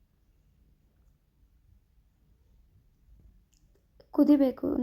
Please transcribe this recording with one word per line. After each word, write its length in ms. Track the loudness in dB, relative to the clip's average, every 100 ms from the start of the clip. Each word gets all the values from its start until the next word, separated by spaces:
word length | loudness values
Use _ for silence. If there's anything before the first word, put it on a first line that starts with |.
| _ _ _ _ _ _ _ _ _ _ _ _ _ _ _ _ _ -20 _ _ _ _ _ _ _ -20 -20 -20 _ _ -20 -20 -20 -20 _ _ _ _ _ -20 -10
ಕುದಿಬೇಕು, 540 | -2 2 2 2 -4 -8 -4